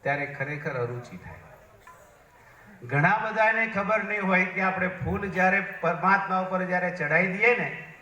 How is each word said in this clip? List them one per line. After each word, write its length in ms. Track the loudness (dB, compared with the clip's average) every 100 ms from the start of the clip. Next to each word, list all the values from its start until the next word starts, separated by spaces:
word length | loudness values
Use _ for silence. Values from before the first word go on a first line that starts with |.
ત્યારે 240 | -2 -2 -4
ખરેખર 520 | -6 -6 -4 -4 -4
અરુચિ 400 | -4 -6 -10 -16
થાય. 180 | -16 -16 -20 -20 -20 -20 -20 -20 -20 -20 -20 -20 -20 -20 -20 -18
ઘણા 340 | -2 2 4 4
બધાને 500 | 0 2 4 4 0
ખબર 360 | -2 0 0
નહીં 200 | 0 -2
હોય 220 | 2 2 2
કે 160 | 0
આપણે 260 | 0 0 -4
ફૂલ 420 | -4 -4 -4 -4
જ્યારે 320 | 2 4 2 -2 -2
પરમાત્મા 580 | -2 2 4 4 2 -2
ઉપર 260 | 0 -2 0
જ્યારે 240 | 0 -2
ચડાઈ 380 | -2 0 2 2
દઈએ 300 | 2 2 4
ને 320 | -2 -6 -14 -20